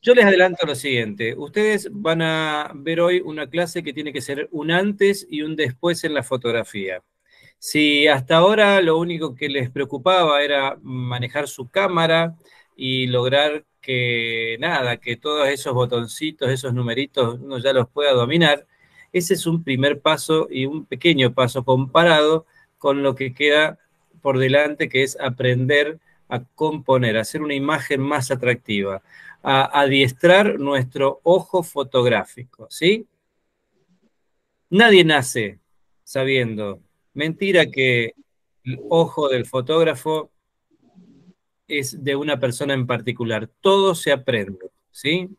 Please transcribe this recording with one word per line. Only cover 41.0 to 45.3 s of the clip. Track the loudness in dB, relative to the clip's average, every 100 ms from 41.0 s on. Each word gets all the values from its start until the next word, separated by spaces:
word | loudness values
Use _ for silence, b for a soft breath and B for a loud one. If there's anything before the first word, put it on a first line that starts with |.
| _ _ _ _ _ _ _
es | -6 -6 -8
de | -4 -4
una | -2 -2
persona | -2 -4 -4
en | -2 -2
particular. | -4 -4 -6 -4 -4 -6 _
Todo | 2 4 2 0
se | 0
aprende, | -2 0 -4 -4 -10 -18 _ _
¿sí? | -8 -4 -4 -4